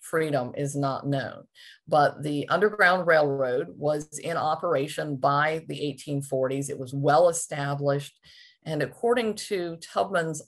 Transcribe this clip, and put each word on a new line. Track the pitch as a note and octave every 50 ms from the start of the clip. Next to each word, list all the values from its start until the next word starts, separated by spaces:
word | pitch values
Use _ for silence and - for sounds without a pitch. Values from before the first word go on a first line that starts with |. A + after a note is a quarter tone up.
| -
freedom | - E3+ D#3+ D#3 D#3 C#3+ C3 B2 B2 -
is | - C#3+ C#3+ D#3
not | C#3+ C#3 C3+ C3 - -
known, | C#3+ C#3 C3+ A#2 - - - - _ _ - - - - _ _
but | - D#3+ D3+ C#3+ - - -
the | C#3+ D3 D3 C#3+ -
Underground | - D3+ F3 G#3 G#3+ G#3 G#3 F#3+ F3+ F#3 F#3 E3+
Railroad | E3+ D#3+ D#3 D3+ C#3+ C#3 C3+ C3 B2 B2 C3+ E3+ F3+ -
was | - C#3+ D3 D3+ D3+ D3+ - - -
in | - E3 E3
operation | C#3+ B2 D3+ D#3+ D#3+ - E3+ D#3 C3+ C#3+ D3 - - D#3 D3+ C#3+
by | C3 C3+ C#3+ C#3+ C#3+ D3+ D#3 D#3+ D#3+ D#3+
the | C#3+ C#3+ C#3
eighteen | D3 D3 B2+ B2 - D3+ C#3+ C#3
forties. | C#3 - C3+ C3 C3 B2+ C3+ C#3 C#3 C#3
It | -
was | - C3 B2 C#3
well | C#3 C#3+ D3 C#3+ E3 F3+
established. | E3+ E3 - - - D#3 D3 C#3+ C#3+ C#3+ C#3+ C#3+ C#3+ C#3 C#3+ C#3+ - _ _ _ - - - - - _ _ -
And | D#3 D#3 D3+ -
according | - - - - A#3 A#3+ B3 A3+ G#3+ G#3 - -
to | - G#3 F3+ F3 E3+ E3
Tubman's | E3 - - - - F#3+ F#3+ F#3+ E3+ E3 D#3+ D#3 D3+ -